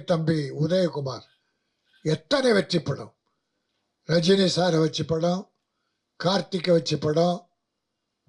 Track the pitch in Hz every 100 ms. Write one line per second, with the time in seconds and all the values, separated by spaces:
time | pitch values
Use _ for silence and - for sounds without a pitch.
0 | 156 170 160 160 139 135 156 185 175 -
1 | 135 117 - _ _ _ _ _ _ _
2 | 156 156 - 285 254 208 - 175 143 131
3 | 110 _ _ _ _ _ _ _ _ _
4 | - 165 165 196 185 160 180 160 160 156
5 | 147 160 170 180 - _ _ _ _ _
6 | _ - 165 190 - 185 160 170 139 147
7 | 151 151 175 175 - _ _ _ _ _
8 | _ _